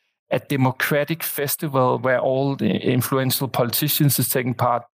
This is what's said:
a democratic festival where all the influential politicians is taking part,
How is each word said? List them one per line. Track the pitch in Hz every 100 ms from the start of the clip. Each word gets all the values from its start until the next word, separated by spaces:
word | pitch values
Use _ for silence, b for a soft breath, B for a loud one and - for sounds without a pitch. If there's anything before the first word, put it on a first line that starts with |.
| _ _ -
a | 131
democratic | - 139 127 - - 147 147 165
festival | - - 139 - 160 135 127 123
where | 127 123
all | 135 131 139 139
the | 107 -
influential | - 127 - 135 131 - 131
politicians | - 120 - 151 - 147 131
is | 123
taking | 135 123
part, | 117 123 120 -